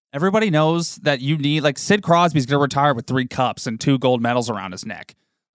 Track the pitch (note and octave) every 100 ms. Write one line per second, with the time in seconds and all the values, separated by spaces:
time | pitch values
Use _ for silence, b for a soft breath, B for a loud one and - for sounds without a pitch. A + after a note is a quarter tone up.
0 | _ C#3 F#3 G#3+ A3 D3+ D#3 E3+ E3 -
1 | D3+ C#3 C3+ D#3 C#3+ D3+ D3 C#3 - G#3
2 | E3 E3+ F3 D3 B2 C#3+ C#3+ C#3 D3 A#2+
3 | - B2+ B2+ - B2 - - A2 - C3+
4 | B2+ B2 A#2 B2 A#2 G#2 F#2+ F#2 A2 F2
5 | - - _ _ _